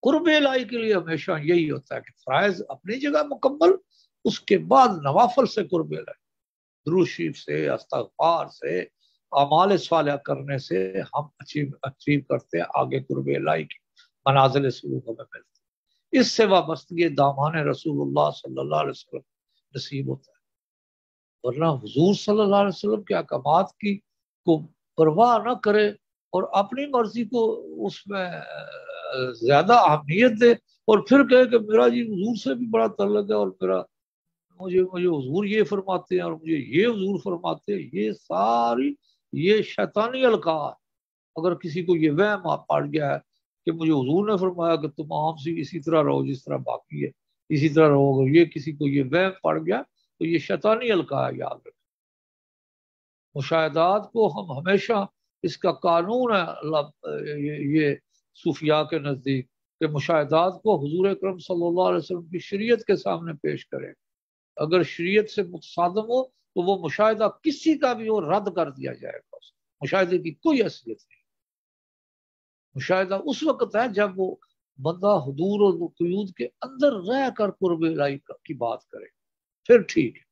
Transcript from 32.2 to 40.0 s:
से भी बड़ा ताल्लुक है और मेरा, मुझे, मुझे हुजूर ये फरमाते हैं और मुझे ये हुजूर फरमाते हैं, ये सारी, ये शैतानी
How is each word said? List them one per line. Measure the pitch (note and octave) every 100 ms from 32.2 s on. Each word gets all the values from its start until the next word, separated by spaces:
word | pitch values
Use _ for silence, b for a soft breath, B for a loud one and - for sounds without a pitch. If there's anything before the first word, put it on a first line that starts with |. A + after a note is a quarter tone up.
| G#3 A3
से | B3+ C4+
भी | B3
बड़ा | A3 A2+ -
ताल्लुक | G2+ G#2 G2+
है | G#2+
और | G2+ F#2
मेरा, | F#2 F#2 - _ _ _ _ _ _ _
मुझे, | F#3 F#3
मुझे | F#3 F#3 F3+
हुजूर | D#3 B2+ D#3+ G#3
ये | G#3+
फरमाते | G3+ G3+ G3 F#3 - F#3
हैं |
और | E3+
मुझे | D#3+ D#3+ D#3+ A#2+ C#3+
ये | A3+
हुजूर | A3 F#3+ G3
फरमाते | G#3 E3+ F3 D3+ -
हैं, | G3+ C3+
ये | D#3+ G#3+
सारी, | - _ E3 G#2 A#2 - A#2 C4+ C#4+ _ _ _
ये | C#3 E3+ G#3+
शैतानी | - - G3 -